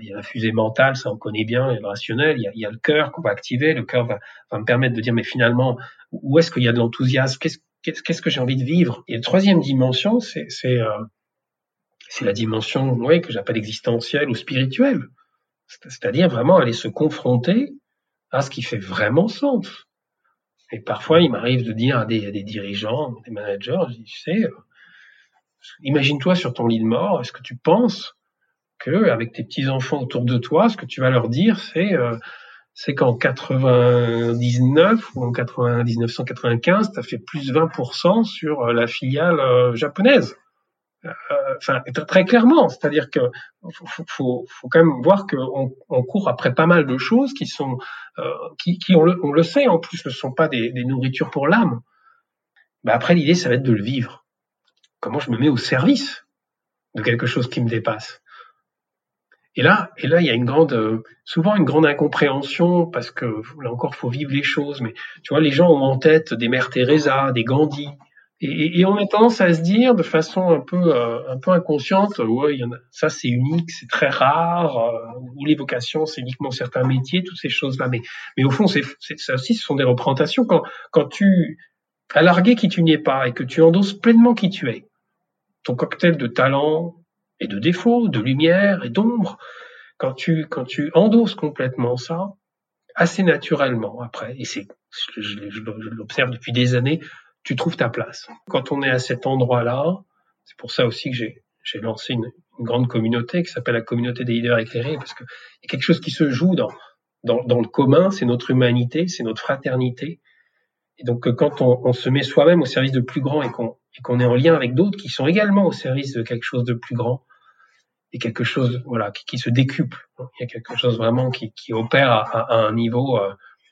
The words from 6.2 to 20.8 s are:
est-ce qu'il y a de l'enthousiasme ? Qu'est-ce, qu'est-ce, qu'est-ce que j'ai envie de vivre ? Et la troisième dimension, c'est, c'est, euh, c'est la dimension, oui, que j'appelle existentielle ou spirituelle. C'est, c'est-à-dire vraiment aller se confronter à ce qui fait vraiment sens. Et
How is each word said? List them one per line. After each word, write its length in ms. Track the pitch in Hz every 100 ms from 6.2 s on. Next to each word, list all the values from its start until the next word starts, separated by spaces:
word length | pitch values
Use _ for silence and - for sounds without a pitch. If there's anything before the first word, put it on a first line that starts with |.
| 139 147
est-ce 120 | 165
qu'il 140 | 131
y 40 | 120
a 40 |
de 60 | 120
l'enthousiasme ? 600 | 117 - 131 131 131 -
Qu'est-ce, 200 | 160 - _ _
qu'est-ce, 200 | - -
qu'est-ce 180 | - 165
que 100 | -
j'ai 100 | 135
envie 160 | 123 135
de 80 |
vivre ? 400 | 131 175 143 117 -
Et 80 |
la 80 | 117
troisième 380 | - 185 196 175
dimension, 580 | 139 131 127 127 202 240
c'est, 320 | 233 - -
c'est, 300 | - 127 123
euh, 240 | 110 104 110 _ _ _ _ _ _ _ _ _ -
c'est 180 | - 104
la 60 |
dimension, 600 | 104 110 110 107 135 135
oui, 280 | 120 123 170
que 100 | -
j'appelle 240 | 117 - 120
existentielle 720 | 107 110 - 117 - 143 143
ou 60 |
spirituelle. 640 | 123 - 131 131 131 277 190 - _ _ _ _ _ _
C'est, 220 | - 139
c'est-à-dire 400 | - - 127 180
vraiment 300 | 123 131 185
aller 160 | 123
se 140 | 117 113
confronter 840 | - 151 - 127 120 143 220 285 - _ _ _ _ _
à 100 | 131
ce 80 | 139
qui 120 | -
fait 140 | 123 110
vraiment 520 | 92 92 107 139 220
sens. 580 | - 285 247 - - _ _ _ _ _ _ _ _ _
Et 80 | 110